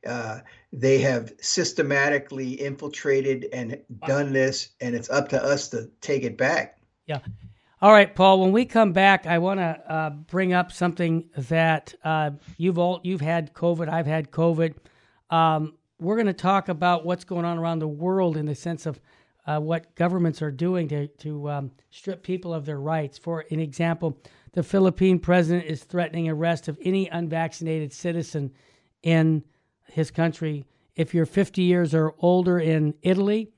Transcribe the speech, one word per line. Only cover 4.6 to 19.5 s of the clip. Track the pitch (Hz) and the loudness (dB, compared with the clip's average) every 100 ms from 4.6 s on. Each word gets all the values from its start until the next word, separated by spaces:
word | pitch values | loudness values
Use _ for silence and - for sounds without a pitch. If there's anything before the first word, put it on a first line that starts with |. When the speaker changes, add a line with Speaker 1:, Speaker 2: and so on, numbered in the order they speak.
| - _ | -10 _
Speaker 1:
and | 127 | -6
it's | 120 - | -6 -2
up | 135 147 | -2 0
to | 139 | -2
us | - 143 - | 0 -2 -2
to | 117 110 _ | -8 -10 _
take | - 139 | -4 -4
it | 123 104 | -4 -2
back. | 131 165 - _ _ _ - | 0 0 -4 _ _ _ -10
Speaker 2:
Yeah. | 147 - - - - _ _ | -10 -10 -16 -20 -20 _ _
All | 196 | 8
right, | 214 202 | 8 8
Paul, | - 190 190 | 6 6 6
when | 185 | 6
we | 202 | 2
come | 254 226 220 | 2 2 2
back, | 170 196 190 165 | 6 4 4 2
I | 170 | 0
wanna, | 180 196 170 156 - | 0 0 -2 -4 -6
uh, | 160 156 | -4 -4
bring | 147 156 175 190 | -6 -6 -2 2
up | 180 180 | 2 0
something | - 180 170 170 165 165 - | -2 -2 0 0 0 -2 -10
that, | 123 165 160 156 - - | -2 2 2 2 -4 -10
uh, | 160 156 151 143 - 170 | -4 -2 -2 -4 -16 -4
you've | 170 170 | -2 0
all, | 175 180 | 0 -2
you've | 180 185 | -4 -4
had | 147 170 151 | -2 -2 -4
covid, | - 170 165 160 | -4 -2 -2 -2
I've | 165 147 | -2 -2
had | 156 151 | -2 -4
covid. | - 165 160 165 160 _ _ _ _ _ | -2 0 2 -2 -4 _ _ _ _ _
Um, | 165 165 156 156 - _ _ | 2 4 2 -2 -8 _ _
we're | 165 220 | -4 0
gonna | 214 | 0
talk | 185 180 196 190 | 0 2 0 0
about | 165 180 175 165 | -2 2 0 0
what's | 180 | -6
going | - 175 | -4 -4
on | 170 170 | -4 -2
around | 165 165 | -2 -2
the | 156 | -4
world | 147 175 190 185 156 | -4 -2 2 2 0
in | 151 | -4
the | 143 | -6
sense | - 170 | -6 -6
of, | 160 135 _ _ _ _ | -8 -10 _ _ _ _
uh, | - | -6